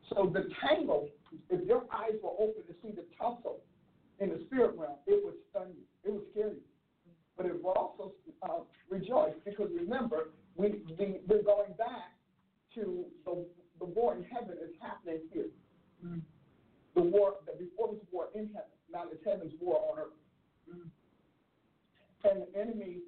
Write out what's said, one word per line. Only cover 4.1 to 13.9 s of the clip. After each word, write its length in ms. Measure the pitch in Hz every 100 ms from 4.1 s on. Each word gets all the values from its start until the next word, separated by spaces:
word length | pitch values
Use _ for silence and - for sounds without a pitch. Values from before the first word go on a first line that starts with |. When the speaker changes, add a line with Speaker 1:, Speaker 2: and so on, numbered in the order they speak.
| _
Speaker 1:
in 100 | 196
the 100 | 165 -
spirit 280 | 262 226 170
realm, 200 | 151 143 190
it 160 | 202
would 120 | 202 - -
stun 180 | 196 185
you. 140 | 156 - _
It 100 | 196
would 100 | 214 -
scare 180 | 208 214
you. 120 | 151 - _ _ _ - - _ -
But 80 |
it 180 | 180 156
would 80 | 175
also, 400 | 202 - - 196 - 160 -
uh, 200 | 180 165 - _ -
rejoice, 460 | 190 180 262 - -
because 240 | 202 202 180
remember, 560 | 170 175 262 233 156 160 - _
we, 260 | 165 208 208 165 165
we, 220 | 196 - 175
we're 160 | 208
going 300 | 202 202 196 175
back 400 | 233 240 - _ _ _ _ _ _
to 320 | 233 196 349 - -
the, 200 | - 175 175 - _ -
the 60 |
war 300 | 175